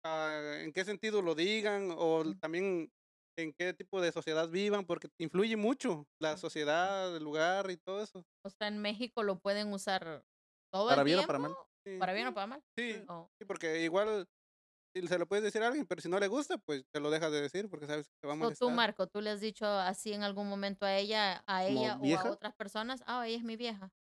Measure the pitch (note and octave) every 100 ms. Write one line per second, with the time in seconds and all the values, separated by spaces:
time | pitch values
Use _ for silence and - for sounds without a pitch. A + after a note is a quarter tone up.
0 | D#3+ D#3+ D#3 D3+ D3 D3 D#3+ F3 F#3+ G3
1 | A3 G#3 E3+ D#3 F3+ A3 G#3+ G3+ G3 E3
2 | E3 D#3+ D#3+ F#3 D#3 E3+ G3 F3 D#3 _
3 | _ _ _ - D#3+ - F3+ F3 F3+ F#3+
4 | E3+ D#3+ D3+ D#3 E3 F3+ G#3 G3+ F3 E3
5 | D#3 - E3 F3+ A3+ A3 G#3 C#4 B3+ D3+
6 | D3 _ D#3 D3+ E3 D#3 D3 D#3+ F#3 G3
7 | F#3 E3 D3+ D3+ E3 F#3+ F#3+ F3+ - G3
8 | G#3+ F#3 - _ G3 - G#3 G#3 G#3 G#3
9 | A#3+ - G#3 F#3 G3+ G#3 G#3 G3 G#3 F#3+
10 | E3 D3 _ _ _ _ _ F#3+ A3 C#3
11 | C#3+ F3+ - C4+ - - - _ G3 F#3+
12 | F#3 G3 B3 G#3+ G3+ C#4+ _ - A#3+ G#3
13 | - E3+ E3 _ G3+ F#3 E3 D#3+ E3 F3+
14 | G#3+ G#3+ F3 _ _ _ _ _ _ F#3
15 | F3 F3 E3+ G3+ G#3+ G#3+ A3+ D4 - E3+
16 | E3 F#3 G3 B3+ C#4+ E4+ - C#3+ - D3+
17 | D3 D#3 D#3+ D3+ C#3+ F3+ G#3 E3 D3 D3+
18 | D3 _ C#3+ D3+ A#3 - B3 A#3+ A3 G#3
19 | F#3 G#3 G#3+ G3+ G#3+ G#3 G#3 G3+ F#3 G3
20 | G#3+ G#3 G#3 G3 G3+ G3 G3 F#3+ G3 G3
21 | G3+ G#3+ G3+ F3 - F#3+ F#3+ - F#3 C3
22 | C#3 F3 F#3+ G3+ G#3 - G3+ G#3+ A3+ C4
23 | A#3+ B3 A3+ A#3 A#3 A3+ A#3+ G#3 F#3+ _